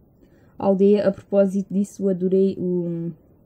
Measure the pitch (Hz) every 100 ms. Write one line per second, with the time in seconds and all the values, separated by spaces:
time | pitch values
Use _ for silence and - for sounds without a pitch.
0 | _ _ _ _ _ - 196 190 202 208
1 | 196 196 - 202 196 196 190 190 202 -
2 | 196 180 185 190 196 - 180 180 170 170
3 | 170 - _ _